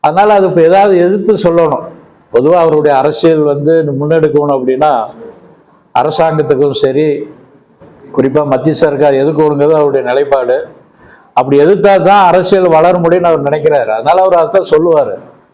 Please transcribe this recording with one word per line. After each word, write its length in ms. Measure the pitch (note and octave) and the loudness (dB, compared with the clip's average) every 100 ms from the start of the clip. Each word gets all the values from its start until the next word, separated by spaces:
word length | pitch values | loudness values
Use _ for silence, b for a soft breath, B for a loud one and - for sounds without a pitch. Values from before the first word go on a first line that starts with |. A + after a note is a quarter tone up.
| D3 | 0
அதனால 300 | E3+ G#3 G#3 | 2 2 2
அது 80 | F#3 | 2
இப்ப 120 | D#3+ D#3+ | 2 2
ஏதாவது 260 | F#3+ G#3 F#3 F3 | 4 2 2 0
எதிர்த்து 280 | G3+ F#3+ G#3+ | 0 -2 0
சொல்லணும். 400 | F3+ E3+ D#3+ C#3 - - - _ _ | 0 0 0 -2 -10 -20 -20 _ _
பொதுவா 240 | A#2 C3+ F3 | -2 2 2
அவருடைய 320 | E3 D3+ D3 C3+ | 2 0 0 0
அரசியல் 440 | C#3 D3 E3 D#3+ D3 | 0 0 0 0 0
வந்து 240 | C#3+ C#3+ E3 D3+ C3+ | -2 0 0 -2 -4
முன்னெடுக்கணும் 560 | D3 D#3+ D#3 C#3+ D3 C#3 | -2 0 0 0 0 -2
அப்படின்னா 340 | B2+ C3 D3+ B2+ G#2+ - - - - _ _ _ _ B2 | -2 -2 0 -2 -6 -14 -20 -20 -20 _ _ _ _ -4
அரசாங்கத்துக்கும் 800 | C#3 D#3 D#3+ D#3 C#3 C#3 C#3+ C3+ | -4 -2 -2 0 -2 0 0 -2
சரி, 220 | C3+ C3 D#3 D3 D3+ - _ _ _ _ - _ - - | -2 -2 -2 -4 -10 -20 _ _ _ _ -20 _ -10 -4
குறிப்பா 280 | C3+ C#3+ C#3+ | -2 -2 -2
மத்திய 200 | C3 D3 D#3 | -2 -2 -2
சர்க்கார் 400 | D#3 C#3+ D3 C3+ | -2 0 0 0
எதுக்கணுங்கிறது 540 | C#3+ D#3+ D#3 C#3+ D3 D#3 | -2 0 -2 0 0 2
அவருடைய 220 | D3 C3+ A#2+ | 0 -2 -2
நிலைப்பாடு. 480 | C3 C#3+ C3+ B2 C3 - - _ b b b b - | -2 0 -2 0 -4 -6 -18 _ b b b b -4
அப்படி 160 | C3 C#3+ D3+ | 0 2 2
எதிர்த்தா 280 | G3 G3+ G3 E3+ | 2 2 2 4
தான் 140 | G3+ F#3 | 2 4
அரசியல் 380 | F3+ F#3 G3 F#3 D#3 | 2 0 0 2 2
வளர 180 | E3+ F3+ | 2 0
முடியும்னு 280 | E3 F3 F3 | 0 0 0
அவர் 160 | D#3 C#3 | 0 -2
நினைக்கிறாரு. 420 | D3+ D3+ C#3+ A2 A2 | -2 0 0 -2 -4
அதனால 260 | C3 F3+ F#3+ | 0 0 2
அவர் 140 | F3 | 2
அதான் 300 | D#3 F#3+ E3+ | 0 -2 0
சொல்லுவாரு. 420 | D3+ E3+ D#3 B2 F#2 - _ _ | 0 2 0 -2 -6 -16 _ _